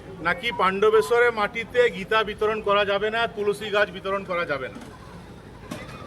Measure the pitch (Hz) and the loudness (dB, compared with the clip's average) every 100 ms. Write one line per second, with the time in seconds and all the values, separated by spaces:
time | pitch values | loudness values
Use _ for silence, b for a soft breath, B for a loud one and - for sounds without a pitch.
0 | - - 165 175 233 185 185 190 214 220 | -16 -6 -2 -2 -2 0 2 4 6 6
1 | 214 240 240 226 202 226 226 247 240 185 | 4 4 4 2 -2 -2 -2 2 4 2
2 | 190 220 214 208 214 220 202 202 202 202 | 0 2 2 0 0 0 2 2 4 2
3 | 214 226 226 196 208 202 214 202 202 180 | 0 0 -2 0 -2 -2 0 2 2 -2
4 | 185 196 185 175 165 139 123 98 - - | -4 -4 -2 -4 -2 -2 -4 -10 -16 -18
5 | - - - - - - - - - - | -18 -18 -18 -18 -18 -18 -14 -12 -12 -14